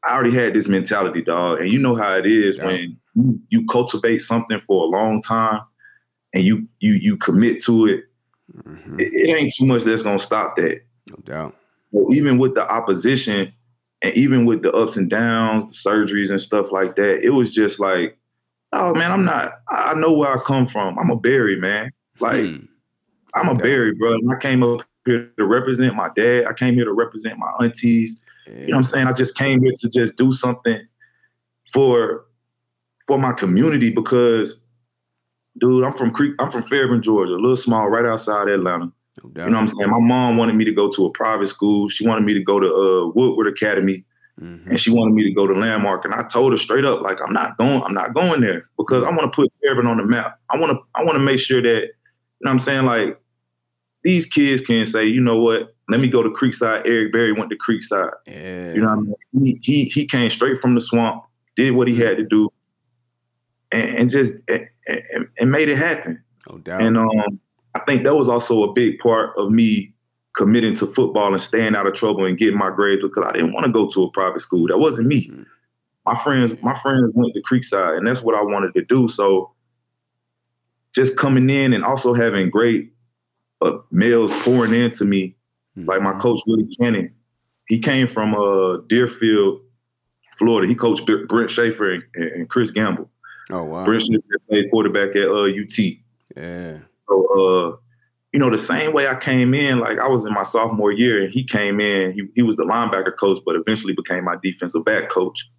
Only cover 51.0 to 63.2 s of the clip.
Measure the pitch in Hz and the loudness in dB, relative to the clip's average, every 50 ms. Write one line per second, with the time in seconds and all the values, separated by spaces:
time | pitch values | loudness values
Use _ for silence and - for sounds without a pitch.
51 | 147 170 156 143 135 139 135 127 131 - 131 123 117 120 117 110 101 - - _ | -2 0 2 2 2 2 2 0 0 0 0 2 4 2 2 2 0 -6 -10 _
52 | _ _ _ _ _ _ _ _ - 139 135 127 127 - 139 135 131 127 120 113 | _ _ _ _ _ _ _ _ -4 0 0 0 0 0 -2 0 0 0 2 0
53 | 107 - - - _ _ _ _ _ _ _ _ _ _ _ _ _ _ _ _ | -2 -2 -4 -8 _ _ _ _ _ _ _ _ _ _ _ _ _ _ _ _
54 | _ 165 185 175 165 - - 151 147 139 135 127 131 - 120 113 110 110 113 113 | _ 2 2 2 0 0 0 2 2 2 2 0 0 0 0 0 0 0 -2 0
55 | 110 107 113 127 127 120 113 113 117 117 113 110 - - _ _ _ - - 120 | 0 2 2 2 2 2 2 4 2 2 2 0 -2 -6 _ _ _ -2 0 2
56 | 135 123 123 120 113 110 - - 139 127 113 - 123 113 110 104 - - 120 113 | 2 2 2 2 2 2 0 0 -2 -2 0 0 -2 0 0 -2 0 0 0 0
57 | 110 110 110 113 117 110 107 107 107 82 107 - - - 117 104 - - 107 98 | 0 0 0 0 2 2 0 -2 -4 -8 -8 -10 -4 -4 -4 -2 -2 -4 -4 -2
58 | 92 71 - - _ - - - 78 92 92 90 90 87 82 107 110 110 107 107 | -2 -4 -6 -12 _ -20 -18 -16 -14 -14 -12 -12 -12 -6 -2 -2 0 0 0 -2
59 | 104 104 104 - - _ - 131 139 131 120 - - - 143 147 135 - - 151 | -4 -6 -8 -10 -14 _ -2 0 2 2 0 -2 -2 0 0 0 0 0 -2 -4
60 | 143 - - 131 120 113 101 - 123 135 131 127 - 123 123 120 117 - - 233 | -4 -2 -2 -2 -2 -2 0 0 0 0 0 0 0 2 2 2 0 0 0 0
61 | 233 - - 233 - _ _ _ _ _ _ - - - 123 127 123 123 120 117 | 0 0 -2 -6 -12 _ _ _ _ _ _ 0 0 2 4 2 2 2 2 2
62 | 117 113 95 92 110 104 110 107 107 104 _ _ _ _ _ _ _ _ _ _ | 2 2 0 0 0 2 2 2 2 2 _ _ _ _ _ _ _ _ _ _
63 | _ _ _ _ | _ _ _ _